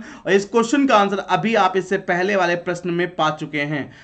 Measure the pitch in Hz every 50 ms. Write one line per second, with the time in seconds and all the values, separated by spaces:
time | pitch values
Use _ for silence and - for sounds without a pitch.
0 | - - - - - - 190 202 196 - - 233 226 - 294 277 277 269 233 208
1 | 202 196 202 202 - - 185 175 160 220 226 208 190 185 190 190 180 - 202 185
2 | 190 - 180 175 185 202 208 190 180 175 175 170 175 180 175 170 - 180 170 170
3 | 175 175 175 - 156 156 151 - 156 143 151 147 143 147 156 143 117 113 - -